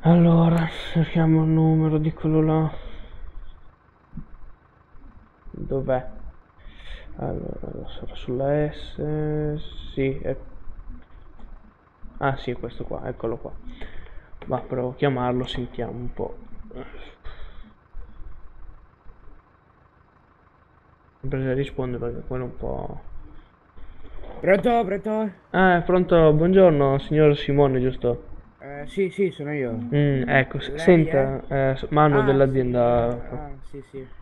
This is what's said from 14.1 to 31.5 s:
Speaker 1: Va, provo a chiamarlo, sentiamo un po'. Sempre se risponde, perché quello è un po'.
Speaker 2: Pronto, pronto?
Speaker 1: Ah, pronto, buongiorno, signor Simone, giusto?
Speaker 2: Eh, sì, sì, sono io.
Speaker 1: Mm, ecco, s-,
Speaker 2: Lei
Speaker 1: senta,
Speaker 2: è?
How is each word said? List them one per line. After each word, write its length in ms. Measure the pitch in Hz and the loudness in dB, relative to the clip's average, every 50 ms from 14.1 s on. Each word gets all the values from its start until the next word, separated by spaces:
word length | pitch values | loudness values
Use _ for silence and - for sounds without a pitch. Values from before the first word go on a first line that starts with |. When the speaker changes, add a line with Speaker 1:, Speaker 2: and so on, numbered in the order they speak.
| - - - - - - - | -14 -16 -16 -16 -18 -16 -8
Speaker 1:
Va, 140 | - - 127 | -6 -6 -6
provo 280 | - - - 123 123 127 | -6 -6 -6 -4 -4 -6
a 60 | 131 | -4
chiamarlo, 500 | - - 143 135 127 123 123 123 127 127 | -2 0 0 0 0 -2 -2 -2 -2 -4
sentiamo 460 | - - - 123 120 - - 120 113 | -4 -6 -6 -8 -8 -8 -8 -8 -8
un 220 | 117 120 123 120 - | -8 -8 -8 -8 -6
po'. 240 | - - - - - - - - - - - - - - - - - - - - _ _ - - - - - - - - - - - _ _ _ - - - - - - - - - - - - - - - - - - - _ _ _ - - - - - - - _ _ _ _ _ _ _ _ _ _ _ _ _ _ _ _ _ _ _ _ _ _ _ _ _ _ _ _ _ _ _ _ _ _ _ _ | -6 -8 -8 -8 -12 -14 -14 -12 -12 -12 -12 -12 -14 -14 -14 -14 -14 -16 -16 -18 _ _ -12 -10 -10 -12 -12 -12 -14 -16 -18 -20 -20 _ _ _ -12 -12 -12 -14 -14 -12 -12 -12 -12 -12 -16 -14 -14 -16 -16 -16 -18 -20 -20 _ _ _ -20 -20 -18 -20 -20 -20 -20 _ _ _ _ _ _ _ _ _ _ _ _ _ _ _ _ _ _ _ _ _ _ _ _ _ _ _ _ _ _ _ _ _ _ _ _
Sempre 200 | - 135 135 135 131 | -6 -4 -2 -2 0
se 100 | 131 127 | 0 0
risponde, 440 | 131 139 135 - - 127 127 123 117 | 0 -2 -4 -4 -6 -4 -4 -4 -4
perché 240 | 120 120 117 117 - - | -4 -6 -6 -6 -6 -6
quello 160 | 127 127 127 | -4 -4 -4
è 20 | 123 | -6
un 100 | - - | -8 -8
po'. 440 | - - 67 - - - - - - - - - - - - - - _ _ _ _ _ _ - - - - - - - - - - - - - | -6 -6 -4 -4 -6 -8 -10 -10 -12 -10 -10 -10 -12 -12 -16 -18 -18 _ _ _ _ _ _ -14 -14 -14 -12 -12 -14 -10 -10 -10 -10 -10 -10 -4
Speaker 2:
Pronto, 440 | - 170 190 - - 262 233 233 226 | 2 4 4 4 4 2 2 2 2
pronto? 460 | 185 190 196 - 220 214 214 220 214 180 - _ _ | 0 -2 -4 -2 -2 -2 -2 -2 -4 -6 -10 _ _
Speaker 1:
Ah, 300 | - 175 190 185 180 175 165 | 2 4 6 6 6 4 4
pronto, 460 | - 180 185 180 170 175 165 160 156 151 | 4 4 4 4 6 6 8 8 8 6
buongiorno, 640 | 151 160 175 190 196 190 180 156 143 139 139 135 139 | 6 4 6 8 10 10 10 8 6 4 4 2 0
signor 360 | - - 151 151 156 151 147 143 | 0 0 4 6 6 6 6 4
Simone, 440 | - - 143 143 143 135 131 127 | 0 0 4 4 4 4 4 2
giusto? 420 | 123 131 131 - - 120 120 120 - - - - - - _ _ | 2 0 0 0 -2 -2 -2 -2 -6 -12 -14 -14 -16 -20 _ _
Speaker 2:
Eh, 260 | - 139 143 143 147 147 | -16 -14 -12 -12 -12 -10
sì, 220 | - 196 196 185 | -2 -2 -2 -2
sì, 220 | - - 202 180 | 0 0 -2 -2
sono 220 | 139 - 147 143 151 | -2 -4 -6 -4 -2
io. 180 | 147 131 120 117 | -2 -2 -2 -4
Speaker 1:
Mm, 500 | 113 120 120 143 147 147 143 139 135 127 120 | -4 -4 0 2 4 4 4 4 0 0 2
ecco, 300 | - 135 131 - - 143 | 4 2 2 2 -2 -8
s-, 120 | - - | -6 -6
Speaker 2:
Lei 80 | - 147 | -6 0
Speaker 1:
senta, 640 | 160 - 185 165 160 156 160 139 135 135 135 123 - | 6 6 8 8 6 4 4 2 2 2 -2 -6 -6
Speaker 2:
è? 240 | - | -2